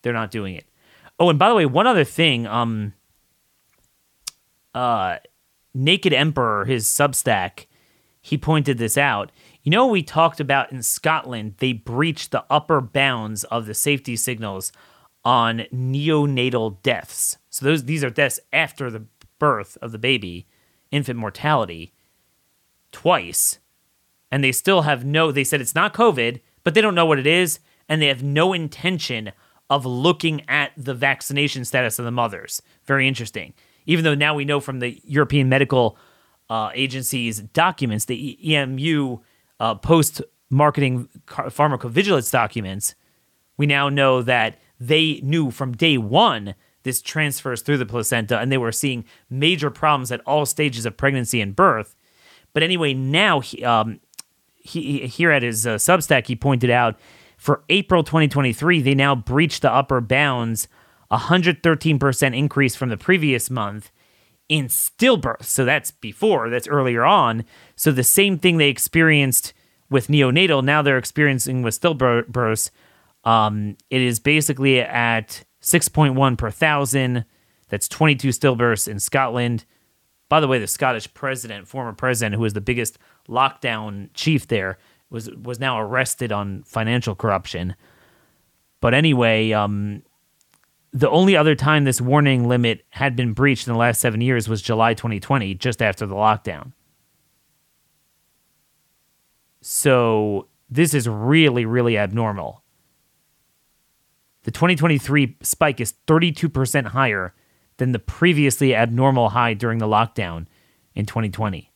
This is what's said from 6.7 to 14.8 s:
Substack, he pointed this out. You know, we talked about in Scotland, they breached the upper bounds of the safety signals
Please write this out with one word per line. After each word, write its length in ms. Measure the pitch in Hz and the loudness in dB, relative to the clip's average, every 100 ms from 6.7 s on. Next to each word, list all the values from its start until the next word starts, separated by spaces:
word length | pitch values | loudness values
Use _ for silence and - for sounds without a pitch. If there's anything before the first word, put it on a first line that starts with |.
| 127 107 | -2 -2
Substack, 800 | - 143 123 127 104 90 - - _ _ _ _ _ | 0 0 0 0 0 -2 -8 -20 _ _ _ _ _
he 160 | - 156 | -6 -4
pointed 420 | 151 156 139 120 | 0 0 2 -2
this 200 | 113 143 | 0 2
out. 320 | 143 104 98 _ _ _ | 2 0 -6 _ _ _
You 80 | 143 | 0
know, 160 | 190 262 | 2 4
we 160 | 202 | 2
talked 380 | 147 165 165 - | 0 2 2 0
about 320 | 139 139 123 | 0 0 0
in 100 | 131 | -6
Scotland, 720 | 113 - 156 156 127 117 107 101 | -6 -2 -2 -2 -4 -10 -10 -4
they 140 | 131 | -4
breached 600 | 117 120 120 165 151 - | -4 -6 -2 -2 -4 -6
the 120 | 120 - | -6 0
upper 300 | 147 - 151 | -2 2 -2
bounds 640 | 117 139 139 123 107 107 | 0 0 0 0 -6 -8
of 220 | - 117 107 | -6 -6 -6
the 80 | |
safety 420 | 104 147 139 127 117 | -4 -2 -2 -4 -6
signals 560 | - 117 107 95 - _ | -6 -6 -8 -10 -12 _